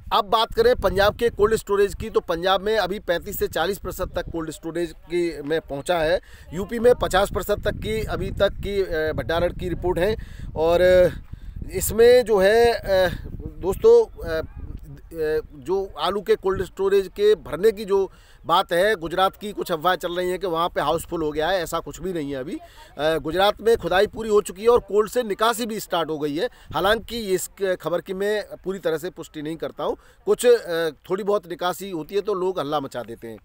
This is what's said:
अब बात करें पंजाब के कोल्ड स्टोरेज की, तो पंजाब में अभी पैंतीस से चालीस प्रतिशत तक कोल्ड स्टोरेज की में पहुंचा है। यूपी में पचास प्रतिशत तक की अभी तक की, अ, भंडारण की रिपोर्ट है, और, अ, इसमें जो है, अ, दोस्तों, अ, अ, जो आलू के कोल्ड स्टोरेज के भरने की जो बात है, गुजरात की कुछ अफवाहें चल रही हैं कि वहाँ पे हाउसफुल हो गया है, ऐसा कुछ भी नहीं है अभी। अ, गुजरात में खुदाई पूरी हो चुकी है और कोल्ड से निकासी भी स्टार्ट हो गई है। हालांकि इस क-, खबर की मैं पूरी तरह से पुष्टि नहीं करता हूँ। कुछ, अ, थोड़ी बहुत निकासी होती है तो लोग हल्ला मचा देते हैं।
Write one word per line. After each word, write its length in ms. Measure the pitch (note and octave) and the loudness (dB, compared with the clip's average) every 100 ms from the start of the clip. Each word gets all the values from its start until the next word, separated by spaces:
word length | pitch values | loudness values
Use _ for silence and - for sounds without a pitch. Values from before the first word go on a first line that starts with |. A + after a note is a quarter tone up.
| - | -2
अब 120 | G3+ G3+ | 0 2
बात 280 | A3+ A3+ | 0 0
करें 220 | A3 A#3 B3+ | 2 2 4
पंजाब 400 | F#3+ F#3 G3+ - | 2 4 2 2
के 140 | A#3 | -2
कोल्ड 260 | - G#3+ A3 | 2 2 2
स्टोरेज 400 | - G3+ G3+ - | 0 0 0 -2
की, 140 | A3 | -4
तो 100 | G3+ | -2
पंजाब 420 | - E3 F#3 F#3+ | -2 -2 2 2
में 160 | G3+ A3 | 2 0
अभी 220 | F3+ G#3 | -2 -4
पैंतीस 400 | - E3+ G#3 F3+ | -2 -2 -4 -6
से 80 | G3+ | -4
चालीस 300 | E3 E3+ G3 | -2 -2 -2
प्रतिशत 340 | F#3 E3 F3+ F3+ | -6 -8 -6 -6
तक 140 | E3 | -6
कोल्ड 200 | E3 D#3+ | -6 -8
स्टोरेज 400 | D3 E3 E3 E3+ | -8 -8 -6 -6
की 500 | - - F3 E3+ C#3+ | -8 -6 -2 -2 -4
में 200 | C#3+ D#3+ | -4 -4
पहुंचा 380 | - C#3 C#3 F3 | -4 -6 -2 0
है। 220 | D#3+ F#3 - - - | 2 0 -4 -20 -12
यूपी 260 | F3 G3+ A3+ | -8 -6 2
में 160 | A#3 A#3+ | 4 4
पचास 360 | E3+ F3+ G3+ | 2 2 0
प्रतिशत 280 | G3+ F3+ G#3 G#3 | -2 -2 -2 -2
तक 100 | - | -4
की 280 | G3+ A3 | -4 -4
अभी 280 | G#3 F3 F#3+ | -4 -4 -4
तक 180 | - G3 | 0 0
की, 320 | - F#3+ G3+ | 0 -4 -2
अ, 320 | F3 D#3+ D#3 | -2 -2 -2
भंडारण 400 | C#3+ B2+ E3 F3 | -2 -2 -2 -2
की 160 | - F3 | -4 -6
रिपोर्ट 300 | E3 F3 E3+ | -4 -2 0
है, 160 | G3 A3 - - - D#3 | 0 0 -8 -14 -10 -2
और, 260 | E3 F3 | 2 6
अ, 280 | F#3 F3+ F3 - - - - - - | 6 8 6 2 -12 -16 -14 -12 -8
इसमें 540 | F#3 - G#3 A#3+ B3 A3+ | -6 -2 6 8 8 6
जो 120 | G#3 | 4
है, 360 | F#3+ A3+ A#3 | 6 6 4
अ, 360 | G#3+ F#3+ F#3+ F3+ - - - | 2 0 2 2 -2 -10 -12
दोस्तों, 840 | - - F3+ F#3 A3 A#3 A3 - E3 | -12 -8 -4 2 6 8 6 -4 -6
अ, 140 | D#3+ - - - - D3+ C#3 | -6 -6 -10 -12 -14 -14 -18
अ, 400 | - E3 D#3 D#3 - | -12 -6 -2 -2 -4
जो 400 | D3 B2+ G3 G3 D3 | -10 -4 -2 -4 -4
आलू 240 | E3 G3+ | -2 0
के 140 | G3 G#3+ | 0 0
कोल्ड 280 | F#3+ F#3+ | 2 -2
स्टोरेज 440 | F3 - G3 G3 F#3 | -4 -2 2 2 0
के 280 | - G#3 G3+ | 2 4 4
भरने 360 | B2+ D3+ A3 | 0 0 2
की 140 | G3 G3 | 2 0
जो 260 | G3 F#3+ - - - B2+ | 0 0 -6 -20 -10 0
बात 280 | F3 F#3+ | 2 2
है, 220 | F3 G#3 G3+ | 2 2 0
गुजरात 400 | D#3+ C#3+ F#3+ - | -2 0 0 0
की 160 | G#3 | -10
कुछ 200 | G3 - | -8 -6
अफवाहें 260 | E3 E3+ F3+ | -2 0 0
चल 180 | F3 F3 | -2 -4
रही 140 | F3+ | -2
हैं 100 | F3+ | -2
कि 80 | F#3 | -2
वहाँ 220 | D#3+ F3 | -2 -2
पे 120 | - | 0
हाउसफुल 400 | D3 E3 - E3+ | 0 -2 -2 -4
हो 100 | D3+ | -2
गया 180 | D3 D#3+ | -2 0
है, 140 | F#3+ | 0
ऐसा 160 | D#3+ E3 | -2 -6
कुछ 220 | D#3+ C#3+ | -6 -10
भी 120 | F3 | -6
नहीं 180 | E3+ C#3 | -6 -6
है 60 | C#3 | -6
अभी। 200 | C#3 D4+ - - - - | -8 -10 -14 -20 -16 -4
अ, 200 | D#3 E3 | -2 0
गुजरात 440 | D3+ F3 G3+ G#3 | -2 0 2 2
में 160 | G#3+ A#3 | 2 0
खुदाई 300 | E3+ F3+ G#3 | 2 2 2
पूरी 220 | B3 A3+ | -2 0
हो 120 | G#3 | 2
चुकी 200 | G#3 F#3 | 2 0
है 80 | A3+ | 4
और 100 | A#3+ | 4
कोल्ड 300 | - G3+ G#3+ | 4 0 2
से 140 | B3 | 0
निकासी 420 | A3+ F#3+ A3 A3 A3+ | -2 0 0 0 -4
भी 140 | G#3+ | -6
स्टार्ट 300 | - F3 D#3 | -2 -2 -2
हो 100 | D3+ | -2
गई 160 | D3 D3 | -4 -2
है। 140 | A#3+ - - | -4 -8 -8
हालांकि 460 | D3 F#3 A3+ - A#3 G#3 | 0 2 2 -2 -8 -2
इस 160 | F3+ - - | -2 -4 -4
क-, 140 | F#3+ F3+ | -2 -2
खबर 260 | D#3 E3+ | -2 -4
की 120 | F3 | -4
मैं 320 | F#3+ G3+ G#3+ - D3+ | -4 -2 -2 -4 -10
पूरी 160 | F3 F#3+ | -8 -4
तरह 180 | E3 D#3 | -2 -2
से 120 | F3 | -6
पुष्टि 320 | E3 D3+ D#3 | -12 -14 -10
नहीं 160 | D3+ E3 | -8 -8
करता 260 | C#3 - | -8 -6
हूँ। 140 | E3+ - - _ F#3 | -6 -6 -10 _ -2
कुछ, 200 | G#3+ B3 | 4 6
अ, 440 | A#3 E3+ E3 E3 | 4 2 -2 -2
थोड़ी 340 | C#3 - F#3+ | -4 -6 -4
बहुत 240 | G3+ G#3 E3+ | -2 -2 -2
निकासी 440 | E3+ F3 F3 G3 | -4 -4 -4 -6
होती 240 | E3+ D3+ G3 | -8 -4 -4
है 60 | |
तो 120 | G3 | -2
लोग 260 | F#3+ F#3 F#3 | -2 -2 -2
हल्ला 200 | C#3+ D3+ | -2 -2
मचा 240 | C3+ B2 | -4 -8
देते 240 | A2+ A#2 A#2 | -10 -12 -14
हैं। 120 | G#2+ | -16